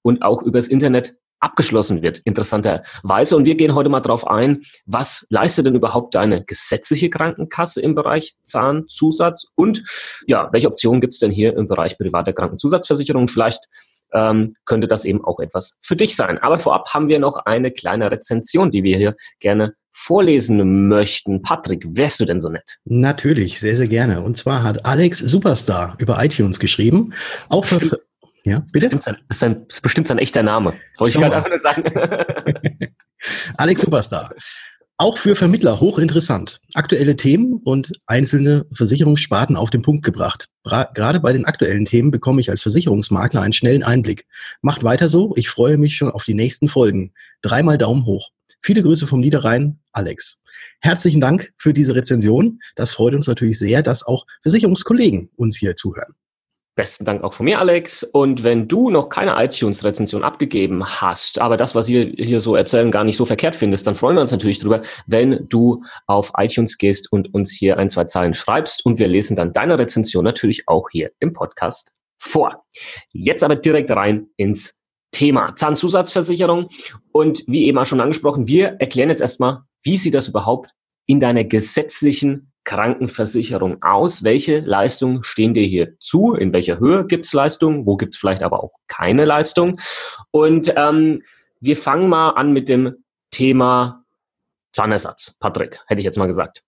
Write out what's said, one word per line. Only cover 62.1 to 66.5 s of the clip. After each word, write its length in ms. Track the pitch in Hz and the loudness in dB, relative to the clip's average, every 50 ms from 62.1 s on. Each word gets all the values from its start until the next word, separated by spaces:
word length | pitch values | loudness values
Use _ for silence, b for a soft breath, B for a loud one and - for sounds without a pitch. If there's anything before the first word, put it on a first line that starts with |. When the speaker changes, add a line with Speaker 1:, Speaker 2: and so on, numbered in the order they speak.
| - | -4
Speaker 1:
hier 240 | - 117 117 120 113 | -6 -2 -2 0 0
so 140 | 101 113 107 | 0 2 2
erzählen, 380 | - 123 - - 117 120 117 | 2 2 2 2 2 2 4
gar 120 | 104 104 107 | 2 2 0
nicht 140 | 110 107 | 0 0
so 80 | - 120 | 0 0
verkehrt 300 | - 113 - - 120 - | 0 0 0 0 -2 -2
findest, 320 | - 110 104 98 98 - | 0 0 0 0 0 -2
dann 80 | 107 101 | -4 -2
freuen 200 | - 117 131 175 | 0 0 2 4
wir 60 | 175 | 2
uns 80 | 139 120 | 2 2
natürlich 300 | 127 92 95 104 101 - | -2 -2 0 -2 -2 -2
drüber, 240 | - 104 113 113 110 B B B B | 0 0 0 0 -2 B B B B
wenn 400 | - 113 113 123 135 135 - - - | 0 2 2 4 2 0 -2 -4 -2
du 320 | - 117 120 120 120 120 B B B B B | 2 2 4 4 2 0 B B B B B
auf 280 | - 101 101 101 - - | 0 0 0 0 -2 -2
iTunes 400 | - 101 110 | -2 -2 0